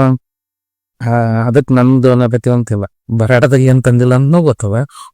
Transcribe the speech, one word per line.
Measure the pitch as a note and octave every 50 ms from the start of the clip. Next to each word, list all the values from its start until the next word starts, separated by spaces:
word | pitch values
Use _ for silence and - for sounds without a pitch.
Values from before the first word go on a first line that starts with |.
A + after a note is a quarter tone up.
| C3+ C3 C3 B2+ _ _ _ _ _ _ _ _ _ _ _ _ _ _ _ - A#2+ A#2
ಆ, | A#2 A#2+ A#2 A2+ A2+ A2+ A2+
ಅದಕ್ಕೆ | B2 A2+ D3 C3+ - C3
ನಮ್ದು | B2+ B2 B2+ C3 C3 A#2+ B2+
ಅನ್ನಕತ್ತೀವಿ | B2 B2 B2 A#2 B2 A#2 - B2+ B2
ಅಂತಿಲ್ಲ. | A#2+ A#2 - A2 G2+ G2 - _ _ _ - A2+ A2+
ಬರಾಟದಾಗ | A2 A2 B2+ A#2+ B2 B2 C3+ C3
ಏನ್ | C3 C3 B2+ C3 A#2+
ತಂದಿಲ್ಲ | C3 A#2+ A#2+ B2 B2+ B2+
ಅಂತನೂ | B2+ C#3 C#3 E3 F3 E3
ಗೊತ್ತದ, | D3 A2 - - G2+ G2+ A#2 C#3 - - - - -